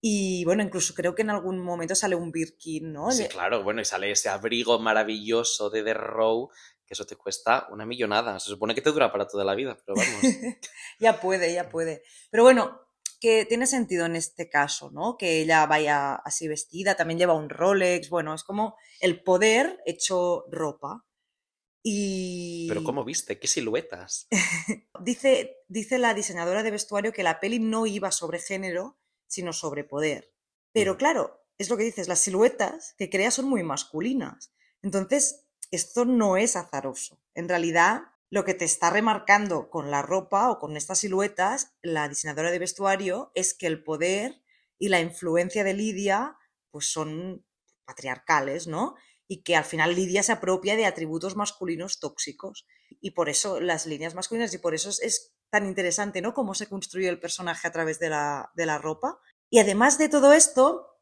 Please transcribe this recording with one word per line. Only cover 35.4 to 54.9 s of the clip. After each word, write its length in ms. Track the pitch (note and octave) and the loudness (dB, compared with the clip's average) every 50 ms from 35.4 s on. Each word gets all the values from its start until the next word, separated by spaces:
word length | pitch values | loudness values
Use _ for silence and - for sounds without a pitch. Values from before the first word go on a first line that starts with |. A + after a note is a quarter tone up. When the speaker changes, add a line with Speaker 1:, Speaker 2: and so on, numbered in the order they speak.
| _ _ _ _ - - | _ _ _ _ -12 -6
Speaker 1:
esto 340 | - E3+ - - - A#3 B3 | -4 -4 -4 -4 0 0 2
no 320 | A#3+ B3+ A#3+ A3 G3+ F#3 | 4 4 4 4 4 4
es 200 | F#3 G#3+ A#3+ - | 4 2 2 0
azaroso. 640 | F#3 E3+ - - C#3 C3 C3+ C3 - - - D#3 _ _ _ _ | -2 -6 -6 -8 -6 -6 -6 -8 -8 -12 -12 _ _ _ _ _
En 140 | - E3+ E3+ | -10 -4 -2
realidad, 540 | F3+ F3 E3+ E3+ D#3+ E3+ E3+ F#3 A3 C4+ - - _ _ _ _ | -2 0 0 2 4 4 6 4 4 0 -4 -14 _ _ _ _
lo 140 | - G3+ F#3+ | -2 -2 0
que 100 | G3 F#3 | 0 -2
te 100 | F#3 F3 | -2 0
está 240 | D#3+ - - - E3+ | -2 -2 2 2 2
remarcando 800 | F3 G#3 A3 A#3 G#3+ G3+ - - G3+ G#3 G#3 G3+ F3 D3+ - - | 2 4 2 2 0 0 6 6 6 6 6 2 -2 -4 -4 -4
con 200 | - E3+ D3 C#3+ | -6 -6 -4 0
la 100 | C#3+ C#3+ C#3 | 0 -2 0
ropa 480 | - F3 F#3+ F#3 F#3+ - G3 A3 B3+ | 0 -2 -2 -2 0 0 2 2 2
o 80 | A3 - | 0 0
con 180 | - - D3+ | -4 -8 -8
estas 220 | D3+ - - F#3+ F#3 | -8 -6 -4 -2 -2
siluetas, 720 | - G3+ F#3+ F#3+ G3 G#3 G3+ - F#3 G3 A#3+ C#4 - _ _ _ - | -2 0 0 0 0 0 0 0 0 0 0 -2 -6 _ _ _ -6
la 260 | E3+ E3 D#3 D3+ C#3+ | -4 -2 -2 -2 -2
diseñadora 420 | C#3+ - - D#3 D3 D3 D#3 E3+ | -4 -6 -6 -6 -4 -2 -2 0
de 80 | F3 F3+ | 0 -2
vestuario, 720 | F3 F#3 - - G3 G3 G3 F#3+ G3+ F#3 F3+ G#3+ C#4 - _ | -4 -6 -6 -2 0 0 2 2 0 -2 -4 -4 -6 -6 _
es 180 | - F#3 - - | -2 -2 -2 -4
que 120 | _ F#3 | _ -4
el 160 | E3+ D#3+ D#3 - | -4 -4 -4 -4
poder 580 | - D#3 D3 D#3+ F3+ F#3+ G3+ G#3+ C4 C4+ _ _ _ _ _ _ _ _ _ | -6 -4 -2 0 0 0 0 -2 -6 -10 _ _ _ _ _ _ _ _ _
y 100 | - G3+ | -2 2
la 120 | F#3+ F3 | 2 2
influencia 640 | E3 E3+ E3 - - F3 D#3+ E3+ F3 F#3+ F#3+ G#3+ G#3 | 2 0 -6 -6 -4 0 2 2 2 2 -2 -2 0
de 100 | G3 F#3+ | 0 0
Lidia, 640 | G3+ G#3+ A3 G3+ F3+ G3+ G3 F#3+ G#3 B3 D4 D4+ _ _ _ _ _ _ _ | -2 -2 -4 -4 -4 -2 0 0 0 -2 -4 -10 _ _ _ _ _ _ _
pues, 200 | _ D3 D3 - | _ -6 -6 -4
son 540 | - D#3+ D#3 D3+ D#3 D#3+ F3+ F#3+ F#3 F3+ _ _ _ _ _ _ _ _ _ | -4 -4 -6 -6 -6 -8 -10 -10 -12 -14 _ _ _ _ _ _ _ _ _
patriarcales, 840 | - B2+ - - C3+ B2+ - _ - D#3+ D3+ C3+ C#3 C#3 E3+ E3+ | -20 -18 -12 -10 -10 -10 -10 _ 0 2 2 2 0 -4 -6 -8
¿no? 280 | E3 D#3 E3 A3+ D#4+ - - _ _ _ _ _ _ | -6 -4 -4 -4 -4 -6 -12 _ _ _ _ _ _
Y 140 | F#3+ F3+ _ | -14 -12 _
que 140 | - E3+ | 2 2
al 80 | D#3+ D3+ | 2 2
final 300 | - - D#3+ D3+ E3+ F3 | 0 -2 0 2 2 2
Lidia 280 | F3+ F#3+ F#3 F3+ G3 G3 | 0 0 0 0 0 2
se 100 | - E3+ | 2 0
apropia 440 | D#3 - F3+ F#3 F#3 F#3 F#3+ G#3 | 0 0 -2 -2 0 0 0 0
de 100 | A3 A3 | 2 2
atributos 500 | G3 F3+ - E3 D#3 D#3 E3 E3 G3 F#3+ | 0 0 -2 -6 -4 -4 -6 -6 -6 -4
masculinos 600 | G#3 G#3 G3+ - - F#3+ F3+ E3+ D#3+ F3 F#3+ - - | -4 -4 -6 -6 -8 -6 -6 -6 -6 -6 -8 -8 -8
tóxicos. 640 | - D3 - - - - C#3+ _ - G3 G#3 - - _ _ _ _ _ - _ | -8 -10 -6 -6 -8 -8 -8 _ -14 -14 -14 -16 -20 _ _ _ _ _ -20 _
Y 120 | - G3 - | -10 -8 -2
por 160 | - E3+ - | -2 -2 0
eso 320 | G3 - - G#3 F#3+ C#3+ | 0 -2 0 0 -2 -2
las 260 | D#3 F3+ E3+ D#3 D#3 | 0 -2 -2 -2 -2
líneas 280 | D#3+ D#3 C#3 D#3 E3+ E3 | -6 -8 -6 -8 -8 -8
masculinas, 380 | F3+ F#3 - A3+ A3+ A#3 G#3+ E3+ | -8 -8 -6 -4 -4 -4 -4 -6
y 40 | F3+ | -4
por 160 | - F3 D#3 | -4 -2 -2
eso 160 | D#3+ E3 G3 | -2 -4 -6